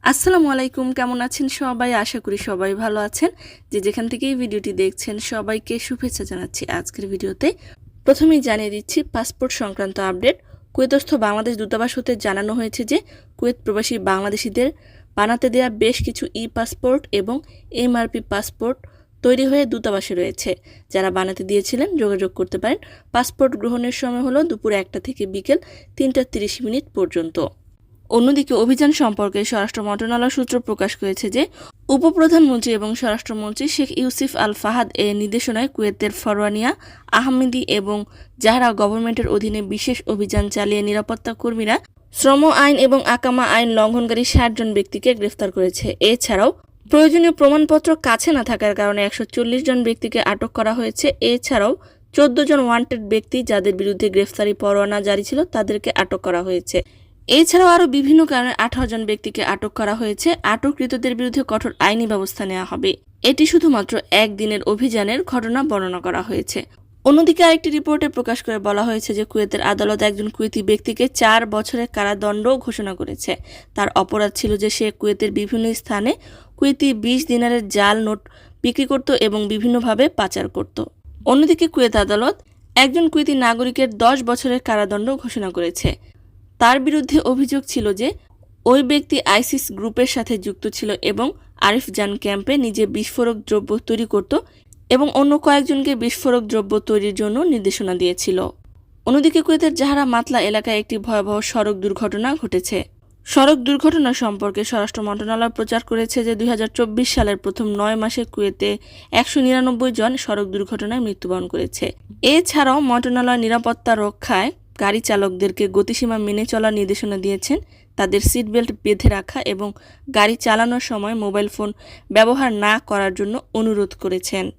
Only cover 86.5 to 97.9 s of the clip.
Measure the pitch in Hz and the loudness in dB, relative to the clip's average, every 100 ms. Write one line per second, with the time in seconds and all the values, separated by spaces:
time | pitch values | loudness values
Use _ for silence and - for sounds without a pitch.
86.5 | _ 233 262 262 302 254 294 - 254 269 | _ 4 4 2 0 2 2 2 0 0
87.5 | 277 - - 208 196 254 - _ _ _ | 0 -2 -2 -2 0 -2 -4 _ _ _
88.5 | _ - 262 254 294 285 285 - - 254 | _ 4 4 4 0 0 -2 2 2 2
89.5 | 269 - 196 220 220 254 - 226 220 180 | -4 -4 -6 -6 0 0 0 -4 -4 -4
90.5 | - 220 - 214 - - 202 262 - - | -6 -8 -6 -6 -2 -2 0 -4 -4 -18
91.5 | - 196 220 - 185 202 202 208 196 196 | 0 2 2 -2 -4 -4 -4 -4 -4 0
92.5 | 285 247 214 208 208 220 - 233 220 - | 0 0 0 -2 -2 -6 -2 -2 -2 -2
93.5 | 214 208 214 - 226 226 202 - 285 - | -2 0 -6 -2 -4 0 -2 0 -2 -2
94.5 | _ _ - - 254 294 - 277 294 311 | _ _ -20 0 2 2 2 4 4 4
95.5 | 285 269 277 277 262 233 - 277 247 214 | 4 2 0 0 0 -2 -2 0 0 0
96.5 | 220 202 208 202 214 202 196 208 226 349 | -4 0 -2 0 0 0 -2 -2 0 0
97.5 | 254 196 - 196 | 2 0 -2 -4